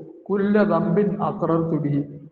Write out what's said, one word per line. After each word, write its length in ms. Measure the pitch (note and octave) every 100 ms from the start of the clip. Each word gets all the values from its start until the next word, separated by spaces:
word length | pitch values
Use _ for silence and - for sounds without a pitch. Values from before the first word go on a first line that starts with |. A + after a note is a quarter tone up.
| - - -
കുല്ല 360 | G3+ G3+ G#3 G3+
ദംബിൻ 340 | E3 - F3 G3 - D#3
അഖറർതു 500 | - E3 E3 E3 D#3
ബിഹി 180 | C#3+ C#3+ C#3+ - -